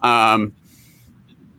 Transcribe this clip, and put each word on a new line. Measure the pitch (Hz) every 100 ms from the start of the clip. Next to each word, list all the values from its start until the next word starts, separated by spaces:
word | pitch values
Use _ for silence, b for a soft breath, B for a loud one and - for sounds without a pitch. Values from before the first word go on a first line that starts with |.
Um, | 120 120 110 110 107 - b b b b b _ _ _ -